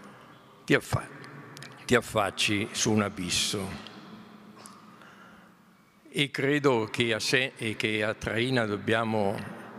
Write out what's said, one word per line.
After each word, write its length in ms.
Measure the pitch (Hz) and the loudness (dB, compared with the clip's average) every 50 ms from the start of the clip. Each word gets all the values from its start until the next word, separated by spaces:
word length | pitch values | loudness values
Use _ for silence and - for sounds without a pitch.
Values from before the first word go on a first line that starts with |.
| - - - - - - - - - - - - - | -20 -20 -20 -20 -20 -20 -20 -20 -20 -20 -20 -12 0
ti 80 | - 147 | 2 2
affa-, 340 | 120 - - - - - - - - - - - - - - - - - - - - - | 2 2 0 -2 -2 -2 -6 -12 -16 -16 -16 -16 -16 -16 -16 -16 -16 -16 -16 -18 -14 0
ti 80 | - 123 | 4 4
affacci 760 | 117 - - - 110 101 92 - - - - 107 101 107 - - | 4 4 2 0 0 0 0 0 0 0 0 0 0 -2 -2 -2
su 200 | - - 120 107 | 0 2 4 4
un 80 | 107 | 4
abisso. 880 | 101 101 - - 90 87 - - - - - 104 92 92 85 - - - - - - - - - - - - - - - - - - - - - - - - - - - - - - - - - - - - - - - - _ _ _ _ _ - - | 2 2 -2 -4 -4 -2 0 0 0 0 -2 -4 -4 -6 -8 -10 -12 -16 -18 -18 -18 -18 -18 -18 -18 -20 -20 -20 -20 -20 -20 -20 -20 -20 -20 -20 -20 -20 -20 -20 -20 -20 -20 -20 -20 -20 -20 -20 -20 -20 -20 -20 -20 -20 -20 _ _ _ _ _ -20 -6
E 200 | - - 143 131 | -2 0 0 0
credo 540 | - - 131 139 147 147 135 143 127 113 107 | 0 0 2 2 2 4 4 4 4 4 2
che 300 | 104 - - 123 117 110 | 0 0 0 2 2 2
a 40 | 107 | 0
sé 340 | - - - 127 131 135 - | 2 2 2 2 2 0 -2
e 180 | - 120 110 104 | -4 -4 -4 -2
che 300 | - - 110 107 107 107 | -2 0 0 2 2 0
a 80 | 110 104 | 0 -2
Traina 540 | - - 117 104 113 120 131 131 123 113 | -2 -4 -2 0 0 0 2 2 2 2
dobbiamo 680 | 104 104 98 101 107 110 113 117 110 110 107 101 98 101 107 104 - - - - - - | 2 0 -2 0 2 2 2 2 2 2 2 2 2 0 -2 -6 -10 -12 -14 -14 -16 -16